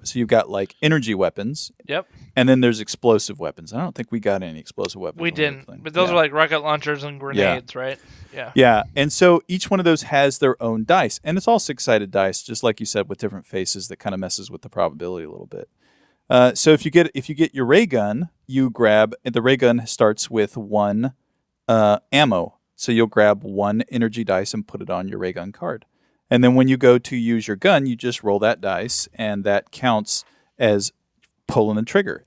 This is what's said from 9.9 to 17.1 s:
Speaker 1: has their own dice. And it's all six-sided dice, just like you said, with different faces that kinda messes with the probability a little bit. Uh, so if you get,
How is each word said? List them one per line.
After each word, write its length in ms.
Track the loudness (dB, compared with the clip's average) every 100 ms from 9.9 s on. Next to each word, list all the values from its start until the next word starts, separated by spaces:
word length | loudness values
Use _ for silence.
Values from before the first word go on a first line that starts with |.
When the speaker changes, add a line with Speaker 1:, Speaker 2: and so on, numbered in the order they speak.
| 0
Speaker 1:
has 340 | 0 0 0 2
their 240 | 0 0
own 240 | -4 -4 0
dice. 340 | 2 0 -4
And 140 | -6 -4
it's 80 | 0
all 100 | 0
six-sided 540 | -2 -6 0 0 0
dice, 320 | 0 0 -2
just 180 | -8 -4
like 180 | -2 -2
you 60 | -4
said, 240 | -4 -4
with 80 | -6
different 300 | -8 -10 -10
faces 400 | -8 -6 -6 -10
that 100 | -12
kinda 200 | -10 -8
messes 340 | -8 -10 -12
with 100 | -18
the 80 | -10
probability 560 | -4 -4 -4 -10 -10 -12
a 60 |
little 160 | -16 -18
bit. 200 | -18 -18 _ _ _ _ _ 2
Uh, 240 | 6 6
so 180 | 6 4
if 120 | 4 4
you 60 |
get, 180 | 4 4